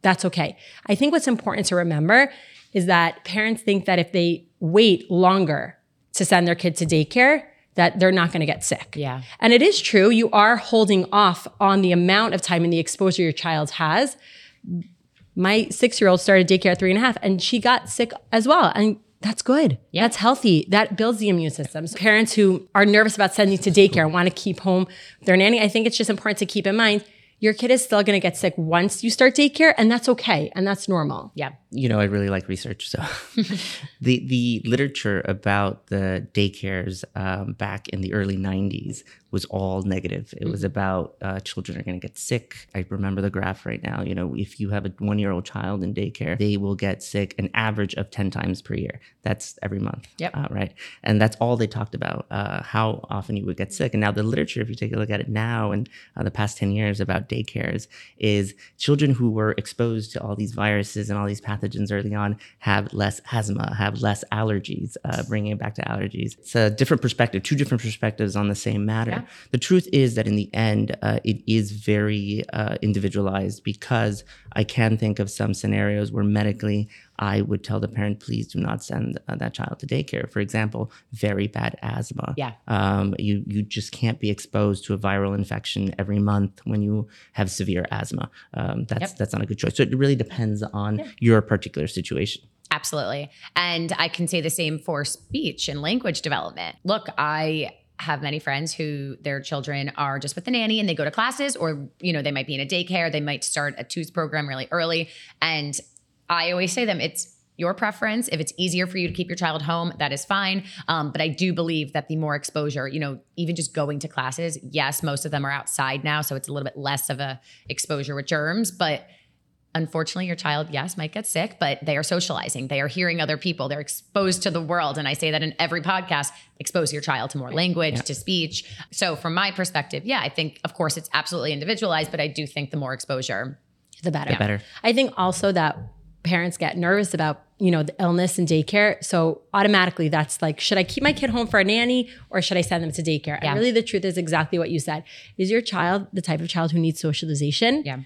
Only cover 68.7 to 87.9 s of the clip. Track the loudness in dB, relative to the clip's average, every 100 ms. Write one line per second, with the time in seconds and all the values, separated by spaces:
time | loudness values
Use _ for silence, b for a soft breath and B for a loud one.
68.7 | -2 0 0 -2 -4 -8 B B -4 4
69.7 | 2 4 4 4 2 0 0 0 0 2
70.7 | 2 0 -2 -2 -2 0 -2 2 0 0
71.7 | -4 0 2 2 -2 -2 -4 -4 -4 -4
72.7 | -2 0 0 0 -2 -2 0 -4 -6 -8
73.7 | -8 -2 0 0 -2 -10 B B -2 -2
74.7 | 2 2 4 0 0 -2 -2 -2 -2 0
75.7 | 0 0 0 -2 -2 0 2 0 -2 -2
76.7 | -2 -4 b b -6 -2 0 0 -2 -2
77.7 | -4 -2 -2 -4 -4 -6 -6 -6 -6 -4
78.7 | -6 -6 -6 -4 -6 -8 -6 -6 -6 -8
79.7 | -8 -6 -4 -4 -6 -6 -4 -4 -2 -4
80.7 | -4 -8 b b -4 -2 -2 -2 -2 -6
81.7 | -6 -8 -6 -8 -8 -8 -6 -8 -10 -4
82.7 | 0 2 2 0 -2 -2 -2 -2 -4 -4
83.7 | -6 -8 -4 -4 -2 -4 -4 -4 0 0
84.7 | 0 -2 -2 0 0 0 -2 -4 -6 -6
85.7 | -4 -4 -4 -2 0 2 2 0 -4 -4
86.7 | -2 0 -2 -4 b b -4 -4 -2 -2
87.7 | -2 -2